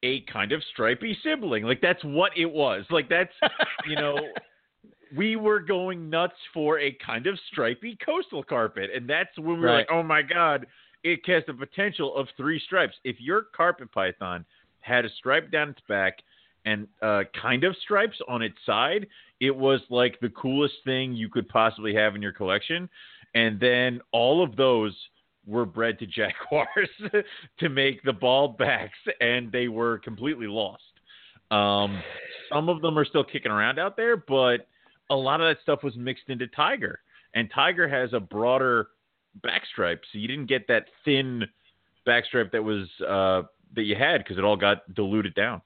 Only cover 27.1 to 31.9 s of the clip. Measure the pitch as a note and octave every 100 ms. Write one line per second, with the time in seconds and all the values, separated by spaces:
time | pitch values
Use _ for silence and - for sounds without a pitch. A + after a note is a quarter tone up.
27.1 | G#3 G#3 - - _ E3+ C3+ C3+ B2 C3+
28.1 | G#2+ B2+ C3 C#3+ A2 G#2+ B2 G#2+ - -
29.1 | - A#2+ B2 A#2+ B2 B2 A2 A#2 A2+ -
30.1 | G#2+ B2+ D3 A2 G#2 G2+ G2+ _ _ _
31.1 | - - - _ G#2+ G2+ G2+ G2+